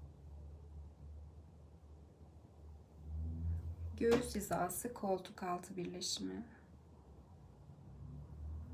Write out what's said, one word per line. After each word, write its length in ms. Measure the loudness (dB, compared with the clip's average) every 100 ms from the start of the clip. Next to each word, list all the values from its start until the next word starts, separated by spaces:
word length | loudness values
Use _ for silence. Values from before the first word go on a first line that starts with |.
| -10 -12 -10 -10 -8 -10 -10 -10 -10 -10 -10 -10 -10 -12 -14 -14 -16 -16 -14 -14 -14 -16 -16 -14 -16 -14 -12 -12 -12 -10 -2 2 4 4 4 4 2 -2 -2 6
Göğüs 380 | 10 10 8
hizası, 600 | 2 4 4 4 4 0
koltuk 480 | 2 4 4 2 -2
altı 340 | 0 2 0 0
birleşimi. 680 | 0 0 0 2 2 -2 -4 -10 -16 -16 -16 -16 -16 -16 -16 -14 -14 -14 -14 -14 -12 -10 -8 -6 -8 -6 -4 -4 -4